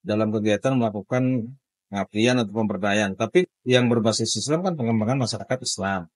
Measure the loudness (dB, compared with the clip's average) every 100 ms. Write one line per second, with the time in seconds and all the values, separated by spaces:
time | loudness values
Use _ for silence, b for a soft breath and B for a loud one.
0 | -2 0 0 0 0 2 2 2 0 -2
1 | -4 -2 0 -2 -4 -12 _ _ _ -6
2 | -4 0 2 2 0 -2 -2 -2 0 0
3 | 0 -2 0 2 0 _ 2 4 4 2
4 | 2 0 -2 -4 -2 -2 -2 -2 -2 0
5 | 0 0 -2 -4 -6 -6 -4 -4 -2 -4
6 | -6